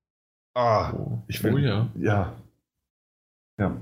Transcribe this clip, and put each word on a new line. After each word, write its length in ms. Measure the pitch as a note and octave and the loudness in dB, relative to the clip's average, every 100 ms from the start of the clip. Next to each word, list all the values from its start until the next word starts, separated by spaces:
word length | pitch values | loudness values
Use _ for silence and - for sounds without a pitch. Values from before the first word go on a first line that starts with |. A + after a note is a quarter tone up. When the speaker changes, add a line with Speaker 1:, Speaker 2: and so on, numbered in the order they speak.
| _ _ _ _ _ B2 | _ _ _ _ _ 0
Speaker 1:
Ah, 360 | A#2+ G#2 D#2 | 4 4 2
Speaker 2:
Oh. 280 | - - A#2+ - | -4 -6 -6 -6
Speaker 1:
ich 160 | - | -2
will 80 | A2 | 0
Speaker 2:
Oh 40 | C3+ | 2
ja. 300 | C3+ G2+ A#2 - | 2 2 0 -2
Speaker 1:
Ja. 340 | G2 G2+ F2 - - _ _ _ _ _ _ _ _ _ _ - | 0 0 0 -6 -20 _ _ _ _ _ _ _ _ _ _ -4
Ja, 180 | F#2+ - | -2 -2